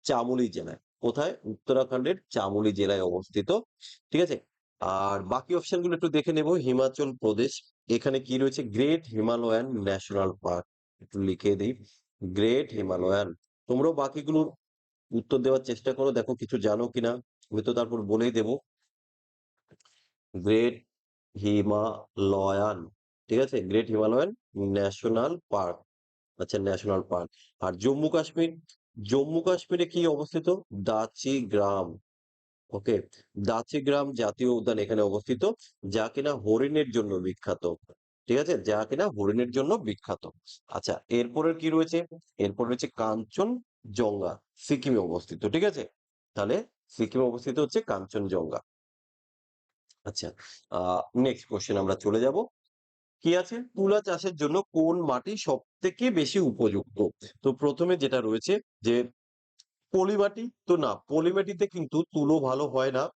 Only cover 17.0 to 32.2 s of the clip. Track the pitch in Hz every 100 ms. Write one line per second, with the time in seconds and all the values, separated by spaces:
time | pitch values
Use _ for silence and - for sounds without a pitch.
17 | 117 123 - _ _ 107 113 120 117 117
18 | 101 110 120 113 107 139 _ _ _ _
19 | _ _ _ _ _ _ _ _ _ _
20 | _ _ _ 95 95 110 120 120 _ _
21 | _ _ _ 98 104 104 101 104 110 -
22 | - - 98 98 98 98 107 92 82 _
23 | _ _ - 117 135 123 92 104 113 107
24 | 107 123 175 226 _ 98 101 98 98 -
25 | 117 113 131 175 _ 101 90 87 _ _
26 | _ _ _ - 92 104 98 92 101 95
27 | - 90 87 _ _ _ 95 92 117 139
28 | 156 170 143 165 165 165 _ _ _ -
29 | 101 131 147 165 175 180 - 175 170 175
30 | 170 147 151 170 160 190 - 101 98 110
31 | 113 - 135 139 110 101 101 98 85 82
32 | _ _